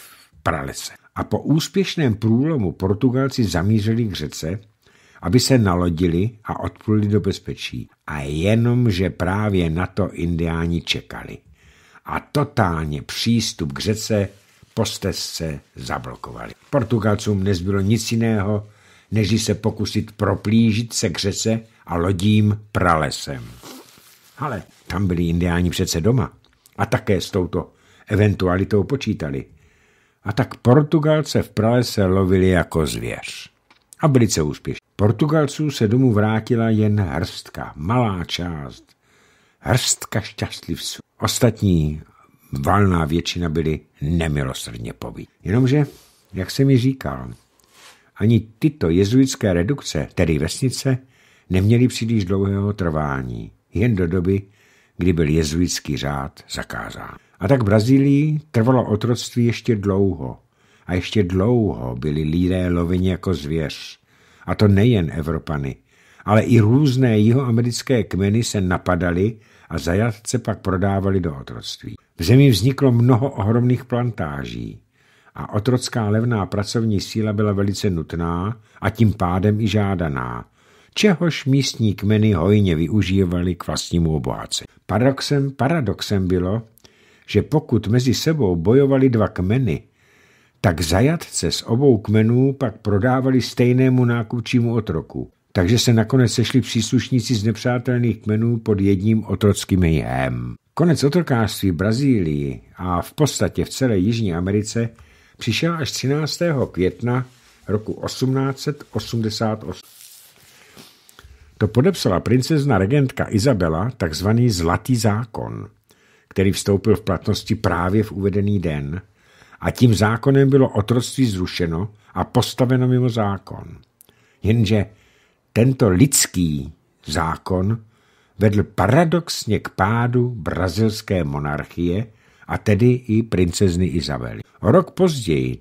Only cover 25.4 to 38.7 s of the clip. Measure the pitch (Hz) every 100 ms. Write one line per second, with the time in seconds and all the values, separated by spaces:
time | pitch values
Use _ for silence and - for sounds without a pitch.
25.4 | 87 85 87 - 90 85 85 127 82 -
26.4 | _ _ _ - 101 107 - 95 - 101
27.4 | 87 90 78 _ _ _ - 101 104 92
28.4 | 92 90 98 104 92 135 - 95 76 67
29.4 | - _ _ _ _ _ _ _ 101 101
30.4 | 123 - 117 131 147 170 151 156 147 120
31.4 | - - 107 123 117 - 95 95 95 95
32.4 | 92 90 80 82 76 58 58 50 - -
33.4 | - _ _ _ _ - 160 131 110 -
34.4 | 76 - - 65 - - 101 107 151 160
35.4 | 143 - 151 139 110 123 131 104 107 110
36.4 | 110 117 113 107 107 104 92 71 - -
37.4 | - - 62 - 80 240 107 92 80 -
38.4 | 87 80 67